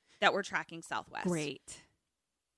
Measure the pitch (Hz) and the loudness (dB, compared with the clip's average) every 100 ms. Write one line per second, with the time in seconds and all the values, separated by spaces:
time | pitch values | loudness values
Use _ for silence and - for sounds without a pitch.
0 | _ - 190 180 - 170 156 165 - 117 | _ 4 4 4 0 -2 -2 -10 -6 -6
1 | - - 180 165 147 131 - - - _ | -4 -4 0 0 -2 -6 -12 -18 -18 _
2 | _ _ _ _ _ | _ _ _ _ _